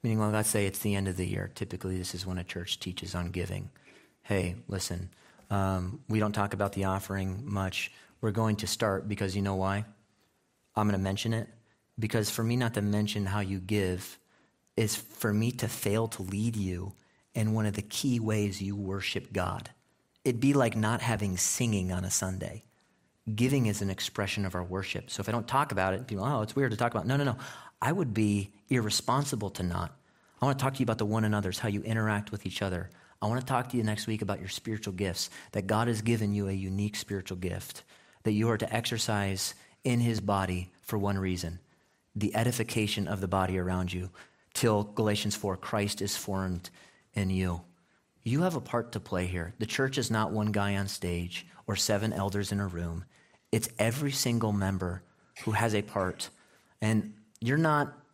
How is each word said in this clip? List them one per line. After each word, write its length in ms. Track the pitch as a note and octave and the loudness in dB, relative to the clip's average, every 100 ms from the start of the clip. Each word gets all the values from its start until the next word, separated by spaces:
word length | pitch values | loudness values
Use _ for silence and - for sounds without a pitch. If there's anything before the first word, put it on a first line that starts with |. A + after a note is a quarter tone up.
Meaning, 160 | A2+ A2 | 2 2
like, 140 | G#2+ | 4
let's 160 | G#2+ G#2+ | 2 2
say 180 | G#2+ G2+ | 2 2
it's 120 | - | 0
the 180 | G#2 G2+ | 0 0
end 100 | G2 | 0
of 100 | F#2 | -2
the 100 | F#2 | -2
year. 240 | F#2+ F#2+ | -2 -4
Typically, 420 | - - F#2 F#2+ F#2 | -6 -8 -6 -4 -4
this 180 | F2+ | -4
is 120 | F2+ F#2+ | -6 -6
when 120 | F2+ | -6
a 60 | |
church 360 | F2+ F2+ E2+ - | -6 -8 -6 -6
teaches 340 | - F2+ - | -6 -8 -6
on 160 | F2+ F2 | -4 -2
giving. 400 | F2+ F2 G1+ F#2+ - - - _ _ | -4 -4 -4 -8 -14 -20 -20 _ _
"Hey, 340 | - G2+ F2 F#2 - | -2 0 0 -4 -6
listen, 440 | F#2+ - F2+ F#2 - - - - | -6 -4 -6 -8 -14 -20 -20 -4
um, 500 | G2 F#2+ F#2+ F2+ G#2+ - | 0 2 0 -2 -8 -2
we 100 | A2 | 0
don't 140 | G#2+ | 2
talk 220 | G#2 G2+ | 2 -2
about 180 | G2+ G2+ | 0 -2
the 120 | G2 | 0
offering 580 | F#2+ F#2+ - G2 F#2+ F#2+ | 0 0 -2 -4 -2 -4
much. 480 | G#2+ G2+ F#2+ - - - - _ | -4 -2 -2 -2 -6 -10 -20 _
We're 100 | A2+ | -2
going 260 | G#2 A2 G2+ | 2 2 0
to 100 | A2 | -2
start 420 | - A2 F#2+ G#2 | 0 2 0 -2
because 280 | G2+ G2+ G2 | -2 -2 0
you 60 | |
know 140 | G2 F#2+ | 0 0
why? 280 | F#2+ G2+ G#2+ - _ _ _ _ _ _ _ - | 0 0 -4 -14 _ _ _ _ _ _ _ 0
I'm 100 | G#2 | 2
gonna 120 | G2 | 2
mention 360 | F#2+ G2 A2+ | 0 0 0
it. 140 | A2+ A2+ - _ _ _ - | -2 -4 -14 _ _ _ -6
Because 320 | A2+ A#2 G#2 | 0 0 0
for 140 | - | 0
me 100 | A2+ | 0
not 200 | A#2+ A#2 | 2 2
to 80 | A2+ | 2
mention 440 | G#2 G#2 G#2 G#2 G2 | 2 2 0 0 0
how 140 | G2+ | -2
you 180 | F#2+ G2 | -2 -4
give 580 | F#2 G#2 F#2+ F2+ - - _ _ _ _ _ - | 0 2 2 0 -6 -16 _ _ _ _ _ 0
is 180 | A2 | 0
for 400 | - - - A2+ | 0 -8 -2 2
me 160 | G#2 A2+ | 2 2
to 140 | - G#2 | 0 -4
fail 400 | - - G#2+ A2+ | 0 2 2 0
to 140 | - | -4
lead 320 | F#2 G2 A#2 | -4 0 0
you 400 | A2+ F#2+ F2+ F#2 - _ _ _ | 0 -2 -2 -6 -12 _ _ _
in 180 | - A2 | -2 0
one 140 | A2 G#2+ | 2 0
of 80 | |
the 80 | G2+ | -2
key 380 | G2+ - C#3 A#2+ | -4 -2 0 2
ways 420 | A2 A2 G#2 F#2+ | 2 2 2 0
you 140 | G2 G2+ | -4 -4
worship 560 | F#2+ G2 - - - | -4 -4 -4 -4 -2
God. 380 | G2+ F2 F#2+ - - _ _ _ _ | -2 0 -2 -8 -18 _ _ _ _
It'd 160 | C3+ A#2 | 0 4
be 120 | C3+ | 6
like 240 | C#3+ A#2 G#2+ | 6 4 4
not 240 | A2 A#2+ | 2 2
having 360 | A#2+ G#2+ G2+ F#2 | 2 0 0 0
singing 540 | - - B2 G#2 F2+ | 0 2 2 2 2
on 140 | F2+ | 0
a 60 | F#2 | 0
Sunday. 520 | - F#2 F#2 - G#2 _ _ _ _ _ _ - | 0 -2 -4 -6 -10 _ _ _ _ _ _ -6
Giving 320 | G#2+ B2+ C#3 A2+ | 2 4 4 4
is 160 | G2+ | 2
an 80 | G2 | -2
expression 560 | F#2 - - G2 - F#2+ | -2 -4 -2 -2 0 -2
of 80 | |
our 80 | F2+ | -2
worship. 480 | F2+ F#2 F#2+ - - | -4 -4 -4 -6 -6
So 100 | - | -6
if 80 | G2+ | -2
I 40 | |
don't 160 | A#2 A2 | -2 2
talk 240 | C3+ C#3+ | 2 2
about 220 | G2 F#2+ | 2 2
it, 120 | F#2+ B2 | 0 -4
people, 180 | G2+ | -2
'Oh, 180 | A2+ C#3 | 0 0
it's 120 | G#2+ | 0
weird 160 | - C3+ | 0 0
to 60 | - | 2
talk 160 | A#2+ | 0
about.'" 140 | A2+ F2+ | 0 0
No, 100 | C#3 | 2
no, 80 | |
no. 120 | C#3 B2 - - - _ | 2 -2 -8 -14 -18 _
I 80 | B2 | 0
would 240 | F3+ C#3+ | 2 0
be 380 | G#2+ G#2 G2+ G2 - _ | 2 2 2 -2 -12 _
irresponsible 840 | B2+ G#2+ - - B2+ C#3+ A#2+ G2+ | 2 2 0 2 2 2 -2 -4
to 120 | - | -2
not. 340 | F2+ F2 F2 - _ _ _ - | -2 -2 -4 -10 _ _ _ -2
I 40 | |
wanna 140 | C3+ C#3 | 0 2
talk 160 | C3 | 0
to 60 | C3 | 0
you 40 | |
about 140 | A2+ A2 | 0 2
the 80 | G#2 | 2
one 180 | A2 | 2
another's, 360 | A2 G#2 G2 - | 4 2 0 -2
how 80 | A2+ | -2
you 140 | G2+ | -2
interact 480 | - A2+ A2 G#2 G#2 | 0 0 2 0 -2
with 160 | G2+ F#2 | -6 -6
each 160 | - | -2
other. 280 | G2 F2+ F#2 - - _ | -2 -2 -6 -14 -20 _
I 60 | G#2+ | 0
wanna 160 | A#2+ | 0
talk 280 | C3 B2+ B2+ | 0 0 2
to 60 | B2 | 0
you 60 | |
next 240 | A2 G#2+ - | 2 0 -2
week 160 | G#2+ | -2
about 160 | G2+ G2+ | -2 -4
your 100 | G2 | -6
spiritual 440 | - - G#2+ G#2 | -8 -6 -6 -4
gifts, 360 | F2+ G2 - - - - | -2 -2 -2 -6 -10 -6
that 140 | A2 F#2+ | -4 2
God 220 | G#2+ A#2+ | 2 4
has 140 | A2+ | 2
given 300 | A2 A#2 G#2 | 2 2 2
you 160 | G2+ G2 | 0 0
a 40 | |
unique 420 | G2 F#2+ F#2+ G#2 | -2 -2 -2 -2
spiritual 440 | G#2 - G2 F2+ F2+ | -4 -6 -6 -6 -6
gift 440 | F#2 F#2 - - - - - - | -4 -4 -8 -16 -18 -20 -20 -4
that 100 | A2 | 0
you 160 | G#2+ A2+ | 4 4
are 100 | A2 | 2
to 140 | A2+ | 2
exercise 800 | A2+ A2+ A2+ - G#2 G2 F#2+ - - - _ | 0 -2 -2 0 2 0 -2 -4 -8 -20 _
in 160 | C3 A#2+ | 0 2
his 200 | A#2+ A2 | 2 2
body 520 | G2 G2 F#2 F2+ F2+ _ | 2 2 2 -2 -4 _
for 160 | - A2 | -4 0
one 180 | G2+ G2 | 0 0
reason, 440 | F#2+ F2+ E2 F2 _ _ _ _ _ | 0 -2 -4 -8 _ _ _ _ _
the 200 | A2 G#2 | -2 0
edification 720 | A2 A#2+ A#2+ A2 A#2 G#2 G#2 F#2 | 2 2 0 -2 0 0 0 -2
of 140 | G2 | -2
the 80 | F#2+ | 0
body 280 | G2 F#2 F#2 | 2 2 0
around 360 | F2+ F2+ F2+ | 0 0 -2
you, 180 | F2+ F#2 - - _ _ | -4 -8 -12 -20 _ _
till 300 | - A#2+ G#2+ | 0 4 4
Galatians 540 | G#2 - A2 G#2 G#2+ - | 2 0 2 2 0 -2
four, 200 | G2+ F2+ | -2 -4
Christ 460 | - G#2+ G2+ - | -2 0 0 -2
is 140 | G2 - | -4 -4
formed 520 | - F#2+ F#2 F2 - - - _ _ | -4 -2 -2 -4 -8 -18 -20 _ _
in 160 | - F#2+ | -2 0
you. 320 | F#2 F#2 E2+ - _ _ _ _ _ | 2 0 -2 -8 _ _ _ _ _
You 180 | A#2 C3+ | -2 2
have 140 | F3+ D#3 | 2 0
a 40 | |
part 320 | - A#2+ A2+ | -2 -4 -2
to 80 | G#2+ | -8
play 260 | - F#2 F2+ | -4 -2 0
here. 280 | F2+ E2+ - | -2 -4 -6
The 80 | A2 | -4
church 300 | - C3 C3+ | 0 0 0
is 140 | A2+ | 0
not 220 | A2 A2 | 0 2
one 180 | G#2+ G#2+ | 0 2
guy 260 | G#2 G2+ G2 | 2 2 0
on 120 | G2 | -2
stage 580 | - F2+ F2 F2 - - - - | -4 -2 -2 -4 -8 -12 -14 -6
or 100 | G2+ | -2
seven 360 | - G2+ A2+ | 2 2 2
elders 380 | F#2+ G2 G2+ G2 | 0 0 0 -2
in 80 | G2+ | -2
a 80 | G2 | -2
room. 380 | F2 E2+ E2+ F2 _ _ _ _ | -2 -4 -4 -10 _ _ _ _
It's 160 | A2+ - - | 0 0 2
every 340 | A2 B2+ C#3+ | 2 2 -2
single 400 | C3+ B2 A#2 A2 | 0 2 2 2
member 520 | G2+ G2 F#2+ F2+ F#2+ - _ _ - | 2 2 0 -2 -4 -10 _ _ -6
who 80 | - | -2
has 220 | G#2 A#2 | 2 2
a 80 | G#2 | 2
part. 460 | - G2+ F#2 - - - _ _ _ _ | 0 0 0 -2 -10 -12 _ _ _ _
And 340 | G#2+ G#2+ - - _ - | 2 2 0 -10 _ -6
you're 160 | A#2 D3 | 0 2
not 400 | D#3+ D3+ C#3 - _ | 4 4 2 -4 _